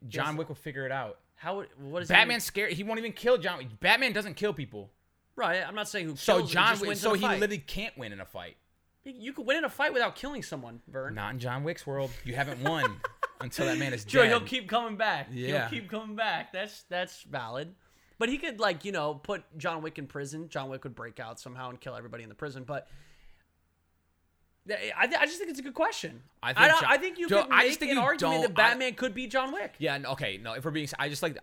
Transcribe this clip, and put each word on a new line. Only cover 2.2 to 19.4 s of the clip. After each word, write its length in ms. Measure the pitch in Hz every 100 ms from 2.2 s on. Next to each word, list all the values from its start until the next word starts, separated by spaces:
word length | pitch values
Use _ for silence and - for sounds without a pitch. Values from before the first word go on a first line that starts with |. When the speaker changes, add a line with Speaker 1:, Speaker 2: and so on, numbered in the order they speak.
| 226 240
Speaker 1:
scared. 300 | - 196 208
He 100 | 165
won't 160 | 202 226
even 120 | 226
kill 260 | - 240 254
John 220 | 180 165
Wick. 200 | 127 107
Batman 320 | 180 233 262
doesn't 220 | 202 202 -
kill 180 | 208
people. 380 | 160 139 107 98 _ _ _ _ -
Speaker 2:
Right. 280 | 202 180 170
I'm 100 | 208
not 120 | 208
saying 200 | 202 160
who 80 | 139
Speaker 1:
So 220 | - 185
Speaker 2:
kills, 120 | 151
Speaker 1:
John 180 | 170 214
Speaker 2:
just 80 | 202
Speaker 1:
Wick, 60 | 202
Speaker 2:
wins 100 | 202
Speaker 1:
so 80 | 220
Speaker 2:
in 40 | 202
a 40 |
Speaker 1:
he 60 | 190
Speaker 2:
fight. 140 | 175
Speaker 1:
literally 200 | 208 202
can't 380 | - 180 214 -
win 140 | 113
in 80 | 101
a 60 | 92
fight. 320 | 95 87 - _ _ _ _
Speaker 2:
You 300 | 277 247 233
could 120 | 277 240
win 120 | 311
in 60 |
a 60 | 294
fight 240 | - 294
without 220 | 254 220 -
killing 280 | 277 277
someone, 380 | - 143 120 117 -
Vern. 280 | 135 135 107
Speaker 1:
Not 180 | 101
in 60 | 123
John 240 | 123 127
Wick's 240 | 147 175 -
world. 240 | 139 135 - 123
You 100 | 123
haven't 260 | 139 123
won 360 | 139 160 508 - - -
Speaker 2:
<laughs> 220 | 523 -
Speaker 1:
until 240 | 120 - -
that 100 | -
man 160 | 139
is 120 | 117 104
Speaker 2:
Sure, 160 | 262
Speaker 1:
dead. 60 | 226
Speaker 2:
he'll 120 | 240
keep 260 | - 254 185
coming 300 | 226 226 208
back. 300 | 220 160 135
Speaker 1:
Yeah. 380 | 123 127 143 117
Speaker 2:
He'll 100 | -
keep 80 | 190
coming 260 | 220 220 208
back. 360 | 220 165 -
That's, 320 | 185 208 - -
that's 320 | 180 180 -
valid. 500 | - 135 113 123 165 180 _ _ _ -
But 100 | 233
he 100 | 277
could, 200 | 339 220
like, 240 | 214 165
you 80 | 202
know, 220 | 185 151
put 300 | 143 - 196